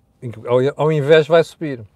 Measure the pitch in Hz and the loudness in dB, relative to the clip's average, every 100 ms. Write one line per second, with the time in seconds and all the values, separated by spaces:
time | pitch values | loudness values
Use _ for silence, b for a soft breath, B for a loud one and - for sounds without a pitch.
0 | _ _ 123 107 120 127 131 - 151 156 | _ _ -16 -12 -2 0 0 -2 -2 -2
1 | 139 160 147 165 156 - 156 120 107 | 2 2 4 0 0 -6 -10 -10 -14